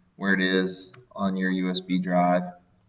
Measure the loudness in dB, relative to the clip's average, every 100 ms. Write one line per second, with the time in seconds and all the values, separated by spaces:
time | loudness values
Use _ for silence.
0 | _ -6 0 2 4 2 0 -4 -16 -20
1 | -18 -4 -4 -2 -2 0 -2 -4 -2 -2
2 | 0 2 4 2 -2 -12 _ _